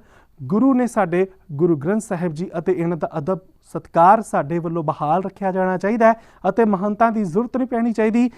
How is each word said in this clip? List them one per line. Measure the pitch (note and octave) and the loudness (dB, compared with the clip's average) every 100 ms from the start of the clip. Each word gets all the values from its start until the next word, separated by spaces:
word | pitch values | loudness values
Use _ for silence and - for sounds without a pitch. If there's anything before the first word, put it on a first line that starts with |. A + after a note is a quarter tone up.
| _ - _ - | _ -20 _ -14
ਗੁਰੂ | C3 G3 C4 | -2 2 2
ਨੇ | C4 A#3+ | 2 0
ਸਾਡੇ | A#3 F#3+ F3 F#3+ - - | -2 0 0 -2 -4 -12
ਗੁਰੂ | C#3 F3 D#3+ | -2 0 0
ਗ੍ਰੰਥ | C#3+ G#3+ | 0 -4
ਸਾਹਿਬ | G#3 F3+ F3 | -4 -4 -4
ਜੀ | D3+ F#3 E3+ | -6 -8 -6
ਅਤੇ | E3+ | -2
ਇਹਨਾਂ | F3+ E3+ E3+ | -2 -2 -4
ਦਾ | F3 D#3+ | -6 -6
ਅਦਬ | D3+ F#3 - _ | -4 -6 -6 _
ਸਤਿਕਾਰ | _ E3 - - E3+ A3 | _ -12 -4 4 6 6
ਸਾਡੇ | G#3+ G3+ D3+ E3+ | 2 -4 -2 -4
ਵੱਲੋਂ | E3+ E3+ | -4 -4
ਬਹਾਲ | D#3 D3+ D3 E3+ | -4 -4 -2 -2
ਰੱਖਿਆ | F#3+ - G3 | -2 -6 -4
ਜਾਣਾ | F#3 F#3 F#3 | -2 0 0
ਚਾਹੀਦਾ | G3 A#3 A3+ | -2 2 2
ਹੈ | A3+ - - F#3 | 2 -4 -8 -4
ਅਤੇ | G3 | 2
ਮਹੰਤਾਂ | A3+ G3 G#3 G#3 A#3 | 2 2 -2 0 0
ਦੀ | A3 | 2
ਜ਼ਰੂਰਤ | G3+ D#3+ A#3+ C4 | -2 -2 -2 -2
ਨਹੀਂ | B3+ | -2
ਪੈਣੀ | A#3 A#3 | -2 -2
ਚਾਹੀਦੀ | A3 A3 A3+ B3 | 0 0 2 0